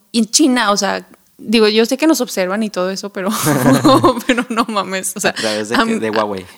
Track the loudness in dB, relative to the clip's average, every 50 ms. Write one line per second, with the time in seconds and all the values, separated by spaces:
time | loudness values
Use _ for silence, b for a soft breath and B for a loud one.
0 | _ _ -2 -2 0 0 2 2 4 4 2 2 2 0 0 0 0 -2 -2 -4
1 | -6 -12 -20 _ _ _ _ -12 -4 0 2 4 4 4 4 2 2 2 0 0
2 | 2 2 2 2 0 -4 -4 -4 -2 -2 -2 -4 -4 -4 -4 -4 -4 -4 -4 -6
3 | -10 -10 -8 -6 -4 -4 -4 -2 0 0 0 2 2 2 2 4 4 4 4 6
4 | 4 2 2 0 0 -2 -2 -2 -2 -4 -2 -4 -4 -2 -2 -4 -4 -4 -6 -6
5 | -6 -8 -6 -4 -4 -4 -2 -2 -4 -2 -2 -4 -4 -2 0 0 0 0 -2 -2
6 | -2 -2 -2 0 -2 -2 -4 -8 -10 -12 -10